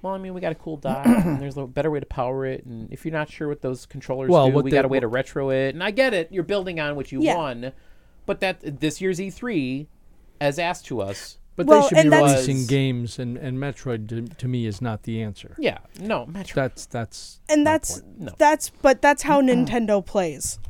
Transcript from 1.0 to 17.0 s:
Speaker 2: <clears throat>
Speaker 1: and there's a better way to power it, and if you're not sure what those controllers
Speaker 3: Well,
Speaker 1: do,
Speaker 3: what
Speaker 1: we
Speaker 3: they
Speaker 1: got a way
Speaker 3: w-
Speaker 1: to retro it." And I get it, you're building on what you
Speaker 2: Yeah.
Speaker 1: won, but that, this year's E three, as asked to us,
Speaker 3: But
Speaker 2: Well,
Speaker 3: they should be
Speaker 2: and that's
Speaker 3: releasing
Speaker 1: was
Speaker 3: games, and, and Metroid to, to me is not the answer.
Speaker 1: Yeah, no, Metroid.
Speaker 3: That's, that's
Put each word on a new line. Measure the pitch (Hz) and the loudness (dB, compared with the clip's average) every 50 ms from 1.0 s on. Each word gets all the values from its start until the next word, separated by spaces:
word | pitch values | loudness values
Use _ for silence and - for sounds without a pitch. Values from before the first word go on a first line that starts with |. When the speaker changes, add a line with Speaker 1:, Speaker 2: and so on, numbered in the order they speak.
| 139 | 4
Speaker 2:
<clears throat> | 240 240 233 180 | 4 6 6 4
Speaker 1:
and | 175 151 135 | 0 0 -2
there's | 139 143 131 | -4 -6 -8
a | 143 135 | -8 -10
better | 123 127 143 143 156 | -8 -4 -2 -2 -2
way | 151 147 | -2 -2
to | 135 | -6
power | - - - 127 123 131 135 135 | -6 -6 -4 -4 -4 -2 -4 -4
it, | 131 131 - - | -4 -6 -8 -10
and | 131 120 113 110 - - | -14 -14 -14 -12 -14 -14
if | - - | -10 -10
you're | 165 160 | -6 -4
not | 156 151 147 | -4 -6 -6
sure | - - 160 147 | -8 -8 -6 -6
what | 147 147 - | -6 -6 -6
those | 135 127 123 - | -6 -6 -6 -10
controllers | _ - 139 - - 135 131 135 131 | _ -16 -16 -8 -8 -6 -4 2 6
Speaker 3:
Well, | 175 165 135 131 | 6 8 8 8
Speaker 1:
do, | 135 | 6
Speaker 3:
what | 143 127 | 4 4
Speaker 1:
we | 135 | 4
Speaker 3:
they | 143 | 4
Speaker 1:
got | 143 131 | 4 4
a | 131 | 4
way | 135 131 | 2 2
Speaker 3:
w- | 120 | 0
Speaker 1:
to | 113 | 0
retro | 113 127 131 - - - 139 135 | 0 -2 -4 -2 -4 -4 -2 0
it." | 135 135 135 135 131 | 0 2 0 0 -2
And | 156 180 | -4 -6
I | 208 208 | -4 0
get | 214 262 262 226 | 2 2 2 2
it, | 185 165 - - | 0 -2 -2 -4
you're | 190 165 | -6 -4
building | 151 202 202 185 190 180 165 | -2 -2 -2 -2 -4 -4 -4
on | 151 147 147 | -4 -4 -4
what | 143 135 - - | -6 -8 -8 -4
you | 135 156 | -2 0
Speaker 2:
Yeah. | 320 - | 0 0
Speaker 1:
won, | 175 160 143 123 117 120 131 - - _ _ - - _ _ _ - - | 0 -2 -4 -6 -8 -10 -12 -12 -14 _ _ -20 -20 _ _ _ -18 -6
but | - 196 196 | -6 -4 -2
that, | - 190 185 185 - 208 147 127 | -2 -4 -4 -4 -8 -12 -8 -4
this | 143 156 147 - | -4 -4 -4 -2
year's | 185 190 185 160 | -2 -2 -2 -2
E | 196 190 | -6 -10
three, | 175 - - 247 233 165 135 127 131 135 151 - - _ _ - - - - - _ - | -10 -10 -8 -4 -2 -2 -2 -2 -4 -6 -8 -12 -18 _ _ -20 -20 -20 -20 -20 _ -4
as | 147 143 139 151 | -2 -2 -2 -2
asked | 175 170 180 - - | -4 -4 -4 -6 -8
to | - 143 113 | -8 -6 -6
us, | 98 98 101 - - - - - - - - | -4 -6 -6 -10 -12 -16 -18 -20 -20 -20 -6
Speaker 3:
But | - - | -4 6
Speaker 2:
Well, | - 311 302 285 | 8 8 8 8
Speaker 3:
they | 277 | 6
should | - | 6
be | 311 320 | 6 6
Speaker 2:
and | 151 147 | 8 8
that's | 311 147 143 139 | 8 8 6 6
Speaker 3:
releasing | 135 131 139 135 135 | 4 4 2 0 0
Speaker 1:
was | 131 113 | 0 2
Speaker 3:
games, | 139 139 135 135 127 123 120 117 - - | 2 2 2 2 0 -2 -4 -6 -6 -6
and, | 127 120 120 | -6 -6 -6
and | 127 - 139 127 131 | -6 -6 -6 -6 -4
Metroid | 139 143 135 - - 135 120 113 107 107 | -6 -6 -8 -8 -8 -6 -6 -6 -6 -8
to, | 117 117 120 | -8 -8 -8
to | 117 - - - 127 | -10 -12 -8 -6 -4
me | 127 123 117 | -2 -2 -2
is | 110 104 92 | -2 -4 -4
not | 127 120 110 104 - | -4 -6 -6 -6 -6
the | - 113 113 113 | -6 -6 -6 -6
answer. | 107 98 - - - - - | -6 -8 -12 -16 -20 -12 -4
Speaker 1:
Yeah, | 311 233 - - - - - - | -4 -4 -4 -4 -14 -20 -16 -12
no, | 170 214 226 151 120 | -6 -4 -4 -4 -4
Metroid. | 139 160 196 190 - - | -8 -12 -12 -12 -6 -4
Speaker 3:
That's, | - 135 123 - - - | -2 -2 -2 -4 -10 -18
that's | - - - | -10 -8 -8